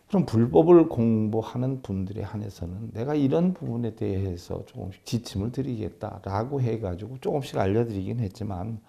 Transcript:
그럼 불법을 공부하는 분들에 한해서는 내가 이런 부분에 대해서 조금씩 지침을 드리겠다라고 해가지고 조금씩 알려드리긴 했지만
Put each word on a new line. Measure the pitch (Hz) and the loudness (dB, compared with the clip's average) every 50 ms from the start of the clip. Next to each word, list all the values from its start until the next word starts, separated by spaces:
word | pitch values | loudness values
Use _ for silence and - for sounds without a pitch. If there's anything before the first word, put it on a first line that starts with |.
| _ | _
그럼 | - - 190 135 | -2 0 0 2
불법을 | - - 110 117 131 165 165 156 175 175 170 156 | 4 4 4 4 6 6 6 10 10 10 10 10
공부하는 | 160 - 120 113 113 113 110 110 107 110 110 110 - - 123 127 135 135 131 | 6 2 2 2 4 4 2 2 0 0 -2 -4 -4 -4 -4 -4 -4 -4 -6
분들에 | - - 98 95 92 90 104 107 | -6 -4 -4 -4 -4 -4 -6 -8
한해서는 | 101 95 - 107 107 104 - - 87 85 90 101 113 113 98 | -8 -6 -6 -8 -8 -8 -10 -10 -10 -10 -8 -10 -10 -10 -8
내가 | 107 123 143 151 | -6 -4 -2 0
이런 | 151 139 131 156 165 175 185 180 | 2 2 4 4 4 2 2 0
부분에 | - 143 127 117 120 120 110 107 | -2 -4 -4 -4 -2 -4 -4 -4
대해서 | - 110 104 98 95 98 95 87 87 - - 90 87 95 | -2 -2 -2 0 0 -2 -2 -4 -6 -8 -8 -8 -8 -10
조금씩 | - - - 98 92 95 - - | -12 -12 -10 -10 -10 -10 -12 -8
지침을 | - 120 110 - - - 98 101 123 | -4 -4 -4 -4 -4 -4 -4 -4 -4
드리겠다라고 | 127 135 131 135 120 107 101 90 - - 107 101 95 95 - 98 98 101 117 135 143 135 | -4 -4 -4 -4 -4 -6 -6 -8 -8 -10 -10 -10 -10 -10 -8 -4 -2 -2 -2 -2 -2 -2
해가지고 | 123 113 113 110 110 92 90 90 107 113 131 131 | 0 0 -2 -2 -4 -4 -6 -6 -8 -10 -10 -6
조금씩 | - - 156 143 135 - - | -4 -2 -2 -2 -4 -4 -4
알려드리긴 | - 101 95 101 117 120 117 104 95 92 101 113 123 | -2 0 2 2 2 0 0 -2 -6 -4 -4 -4 -4
했지만 | 113 95 - - 101 104 95 87 92 110 113 107 - | -4 -4 -6 -8 -8 -8 -6 -6 -6 -8 -8 -10 -14